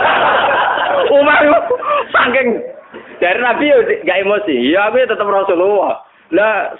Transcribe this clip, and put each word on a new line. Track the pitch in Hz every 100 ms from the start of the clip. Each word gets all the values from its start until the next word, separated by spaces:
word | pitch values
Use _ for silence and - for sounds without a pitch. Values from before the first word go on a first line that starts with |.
| - - - -
<laughs> | - - - - - 285 262 277
Umar | 285 294
itu | 294 330 - 247 - 587 -
saking | - - 359 247 - - - - - - -
dari | 175 196
Nabi | 247 233 294
ya | 269 208 - 156
nggak | 185
emosi. | 196 208 208 127 123
"Ya, | 175 208
aku | 240
ya | 254
tetap | 214 208
Rasulullah. | 196 196 175 185 208 151 - - _ -
Lah, | 165 214 208 -